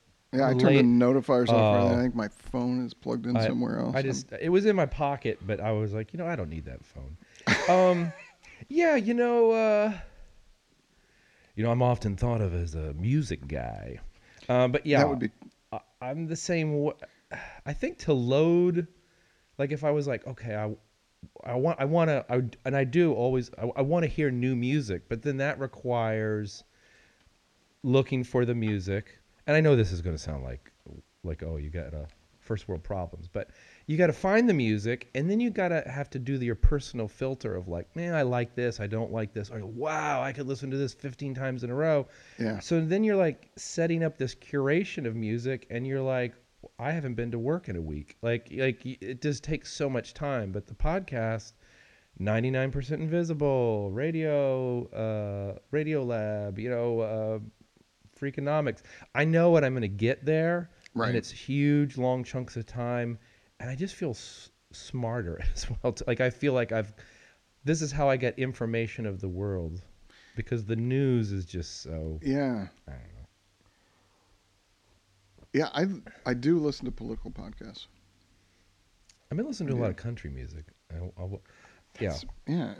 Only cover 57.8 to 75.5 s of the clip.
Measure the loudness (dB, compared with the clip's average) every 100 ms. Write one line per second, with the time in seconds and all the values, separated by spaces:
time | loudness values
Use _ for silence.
57.8 | _ _ -20 -8 -8 -4 0 0 0 -4
58.8 | -10 -20 -6 0 4 6 8 8 6 0
59.8 | -2 0 0 2 0 2 2 0 -4 _
60.8 | -10 -2 0 0 -2 -12 -4 2 4 4
61.8 | 2 0 0 0 -4 -8 -8 -10 -10 -6
62.8 | -4 -2 -4 -8 _ _ _ -14 -10 -6
63.8 | -8 -6 -6 -6 -12 -20 -20 _ _ -20
64.8 | -10 -6 -4 -4 -4 -2 -2 -2 -4 -4
65.8 | -4 -4 -4 0 0 0 0 0 0 -2
66.8 | -4 -8 -20 -20 -20 _ _ _ -2 -2
67.8 | -2 0 2 2 0 -2 -4 -2 -2 -2
68.8 | -2 -4 -6 -4 -6 -4 -4 -2 -4 -8
69.8 | -14 -20 -20 -20 -16 -8 -4 -4 -2 -2
70.8 | 0 2 2 2 0 -2 -6 -8 -8 -10
71.8 | -10 -8 -6 -6 -2 -2 -2 -4 -8 _
72.8 | -18 -16 -16 -20 -20 _ _ _ _ _
73.8 | _ _ _ _ _ _ _ _ _ _
74.8 | _ _ _ _ _ _ -6